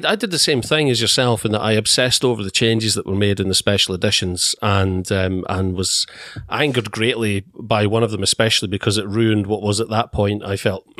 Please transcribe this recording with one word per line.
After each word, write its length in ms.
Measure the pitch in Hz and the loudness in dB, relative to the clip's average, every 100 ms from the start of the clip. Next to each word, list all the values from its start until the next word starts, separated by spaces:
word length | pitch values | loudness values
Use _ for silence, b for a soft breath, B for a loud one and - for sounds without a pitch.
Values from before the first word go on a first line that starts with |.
| 160 | 0
I 100 | 208 | -2
did 140 | 214 | -2
the 80 | 165 | 0
same 240 | - 139 | 0 0
thing 300 | - 156 147 | 0 0 2
as 100 | 117 | 2
yourself 420 | 113 - 123 113 | 2 2 2 0
in 100 | 113 | 0
that 80 | 104 | 0
I 100 | 110 | 2
obsessed 520 | 110 110 - 127 - | 0 2 2 2 2
over 200 | 131 113 | 0 0
the 80 | 98 | -2
changes 420 | - 113 113 110 | 0 2 2 0
that 140 | 101 - | -2 -2
were 80 | 98 | 0
made 240 | 101 101 | 0 0
in 80 | 95 | 0
the 80 | 90 | 0
special 400 | 101 101 - 92 | 2 0 0 0
editions, 580 | 107 - 95 90 - - | 0 0 -2 -2 -4 -2
and, 500 | 107 98 95 92 92 | 2 2 2 0 -2
um, 320 | 98 92 92 - | 0 0 -2 -4
and 240 | 95 95 | -2 -2
was 320 | 90 92 - - B B B - | -2 -2 -2 -4 B B B -6
angered 400 | 107 147 123 107 | 0 0 0 -2
greatly 520 | 107 113 117 107 98 - - | 0 0 0 0 -2 -6 -10
by 280 | 104 110 104 | 0 2 4
one 160 | 113 | 2
of 80 | 113 | 0
them, 100 | 104 | 0
especially 460 | 95 - 110 - 101 | 0 2 2 0 -2
because 320 | 98 - 104 | -2 0 0
it 80 | 101 | 0
ruined 400 | 107 113 107 98 | 2 2 2 0
what 160 | 104 | -2
was 180 | 104 104 | 0 0
at 80 | 113 | 0
that 220 | 110 117 | -2 0
point, 320 | - 101 104 98 | 0 0 0 -4
I 100 | 98 | -2
felt, 300 | 113 95 - | -2 -4 -6